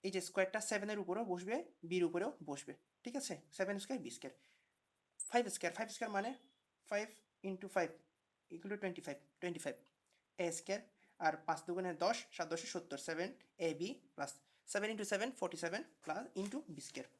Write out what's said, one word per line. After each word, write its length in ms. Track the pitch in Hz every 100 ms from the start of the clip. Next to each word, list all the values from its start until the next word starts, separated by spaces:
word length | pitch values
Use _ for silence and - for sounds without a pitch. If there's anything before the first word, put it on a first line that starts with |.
| -
এই 60 | 190
যে 60 | 180
স্কয়ারটা 320 | - 190 214 202
সেভেনের 300 | 214 208 214
উপরেও 220 | 180 190 220
বসবে, 220 | 180 185 254 - _ 165
বির 140 | 180 170
উপরেও 200 | 175 220 - 147
বসবে, 240 | 139 - - _ _
ঠিক 120 | 240 262
আছে? 120 | - 151 - -
সেভেন 180 | 190 202
স্কয়ার 160 | - 165 120
বি 60 | -
স্কয়ার। 160 | 131 - _ _ _ _ _ _ _ _ -
ফাইভ 120 | 240 226 -
স্কয়ার, 180 | 170 -
ফাইভ 100 | 220 -
স্কয়ার 160 | 226 196
মানে 120 | 220 262 - _ _ _ -
five 200 | 208 214 - _ _ 190
into 180 | 185 196 190
five 160 | 165 - _ _ _ _ _
equal 160 | 170 196
to 60 | 202
twenty-five, 360 | 190 175 - 139 - _
twenty-five, 360 | 180 165 - - - _ _ _ _ -
এ 40 | 175 160
স্কয়ার। 220 | - 202 - _ _ _ 160
আর 80 | 156 -
পাঁচ 120 | 156 -
দুগুণে 240 | 180 185 156
দশ, 140 | 185 226 - -
সাত 120 | 160
দশে 160 | 165 -
সত্তর, 260 | 180 - 139 -
সেভেন 220 | 160 185 - - _ 170
এ 20 | 156
বি 100 | 185 277 - -
প্লাস 160 | 143 - _ _ -
সেভেন 160 | 208 214
into 120 | 214 202
seven, 160 | 196 233 262
forty-seven 420 | 180 170 170 196 339 _
প্লাস 200 | - 202 247 196
into 160 | 196 254 311 147
বি 60 | -
স্কয়ার। 180 | - - _